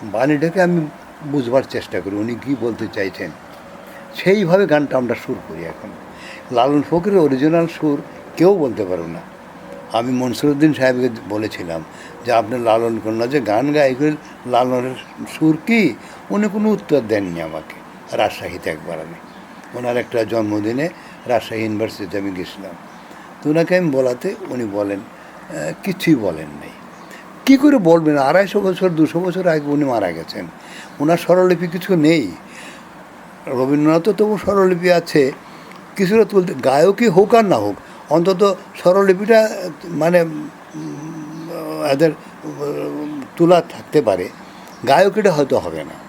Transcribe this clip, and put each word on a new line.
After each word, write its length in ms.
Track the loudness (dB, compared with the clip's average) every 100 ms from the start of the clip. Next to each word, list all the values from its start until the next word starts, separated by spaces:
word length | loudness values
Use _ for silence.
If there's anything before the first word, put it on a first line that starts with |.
বাণীটাকে 580 | -8 -2 0 2 0 2
আমি 260 | 2 2 -2 -10 -20 -16 -6
বুঝবার 360 | -4 0 0 0
চেষ্টা 320 | -8 -6 -8
করি, 140 | -6 -4
উনি 200 | -4 -6 -6
কী 100 | -4
বলতে 260 | -4 -4 -8
চাইছেন। 380 | -4 -6 -6 -12 -12 -20 -20 -20 -20 -20 -20 -18 -4
সেইভাবে 500 | 0 2 4 2 4
গানটা 320 | 2 2 -2
আমরা 180 | -2 -4 -6
সুর 100 | -10 -10
করি 160 | -12
এখন। 260 | -12 -12 -16 -18 -20 -20 -18 -18 -4
লালন 320 | 2 4 4 2
ফকিরের 300 | 0 2 4
অরিজিনাল 480 | 4 4 2 2 0
সুর 340 | -2 -2 -2 -6 -18 -16 2
কেউ 180 | 4 4
বলতে 300 | 0 -2 -4
পারবে 220 | -4 -6
না। 120 | -12 -14 -20 -20 -20 -18 -18 -6
আমি 200 | -4 -2
মনসুরউদ্দিন 640 | -2 -2 0 0 4 2
সাহেবকে 360 | 4 0 2 -2 -4 -8
বলেছিলাম 540 | -6 -6 -8 -8 -8 -10 -16 -20 -14 0
যে, 60 |
"আপনি 280 | 0 0 -2
লালন 400 | 2 2 2 -2
কন্যা 240 | -4 -4 0
যে 140 | -2
গান 320 | 0 0 2
গায়, 160 | 2 2
এগুলো 220 | 2 -2 -4 -10 -16 -2
লালনের 500 | 0 2 0 -4 -8 -16 -16 -14 0
সুর 180 | 0 0 2
কি?" 280 | 2 2 -2 -14 -20 -6
উনি 200 | -2 -2
কোনো 160 | 0 0
উত্তর 320 | 0 2 0 2
দেননি 340 | -2 -2 -6
আমাকে, 340 | -8 -10 -12 -18 -20 -20 -12 -2
রাজশাহীতে 520 | -2 -4 -12 -10 -8
একবার 300 | -8 -8 -12
আমি, 140 | -12 -16 -20 -20 -20 -20 -16 -8
ওনার 200 | -4 -4
একটা 260 | -2 -4
জন্মদিনে 680 | -2 -2 -2 -2 -2 -2 -4 -6 -20 -18 -2
রাজশাহী 360 | -2 -2 -6
ইউনিভার্সিটিতে 560 | -4 -4 -6 -6 -8 -6
আমি 140 | -6
গেছিলাম। 400 | -8 -10 -12 -16 -16 -20 -20 -20 -20 -20 -8
তো 80 | -2
ওনাকে 280 | 0 2 2
আমি 120 | 2
বলাতে 460 | 2 0 -2 -6 -8 -10
উনি 160 | -8 -6
বলেন, 340 | -4 -4 -4
আহ, 720 | -8 -20 -20 -20 -14 -10 -8 -8
কিছুই 320 | -6 -4 0 0
বলেন 320 | -2 -6 -12 -16
নাই। 100 | -18 -20 -20 -20 -20 -20 -20 -10 4
কী 120 | 4
করে 200 | 6 4
বলবেন? 400 | 6 4 4 2
আড়াইশো 440 | 4 2 2 0
বছর, 280 | -2 0 -2
দুশো 300 | 2 0 0
বছর 280 | -4 -2 0
আগে 200 | 0 0
উনি 180 | -2 0
মারা 260 | 0 -2
গেছেন। 340 | -4 -10 -12 -12 -14 -20 -18 -18 -4
ওনার 180 | 0 0
স্বরলিপি 500 | 4 4 4 2 -2
কিছু 280 | -6 0 2
নেই। 360 | 4 4 0 -8 -18 -20 -18 -20 -20 -20 -20 -20 -20 -18 -8
রবীন্দ্রনাথও 680 | -2 2 2 4 4 2
তবু 240 | 2 2 0
স্বরলিপি 540 | 0 2 4 2 4
আছে, 400 | 2 4 2 2 0 -16 -20 -20 -20 -18 -2
কিছুটা 300 | 2 4 4
তুলতে, 280 | 4 0 0
গায়কই 440 | 2 4 4 4 4
হোক 280 | 4 6 6
আর 100 | 4
না 100 | 2
হোক, 200 | 0 -4 -12 -20 0
অন্তত 480 | 2 2 4 2 0 -8 -2
স্বরলিপিটা, 760 | 2 4 4 2 4 4 4 -2 -10 -12 -10
মানে, 360 | -2 2 2
উম, 1300 | 2 -4 -12 -16 -18 -14 -12 -12 -14 -14 -14 -14 -12 -10 -10 -4 0
এদের, 200 | 4 4 2 -12 -16
উম, 800 | -14 -8 -8 -6 -6 -8 -8 -10 -12 0
তোলা 240 | 6 6
থাকতে 400 | 4 -10 0 0
পারে, 280 | 2 0 -2 -10 -20 -20 -20 -10 2
গায়কিটা 440 | 4 4 4 2
হয়তো 280 | 2 2 0
হবে 240 | -2 -8
না। 100 | -10 -14